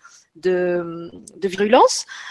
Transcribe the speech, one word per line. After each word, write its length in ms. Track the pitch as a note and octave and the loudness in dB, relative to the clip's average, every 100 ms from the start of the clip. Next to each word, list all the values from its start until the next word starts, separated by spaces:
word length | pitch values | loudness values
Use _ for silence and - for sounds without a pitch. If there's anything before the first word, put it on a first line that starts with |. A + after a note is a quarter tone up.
| - _ _ D#3+ | -14 _ _ _
de, 760 | F3+ F3+ F3+ F3 E3+ E3 E3+ - - - | -2 0 0 -2 -6 -12 -14 -18 -20 -8
de 120 | G3 | -6
virulence. 560 | F3 G#3 B3+ B4 - - - - | -2 2 6 4 2 -10 -16 -18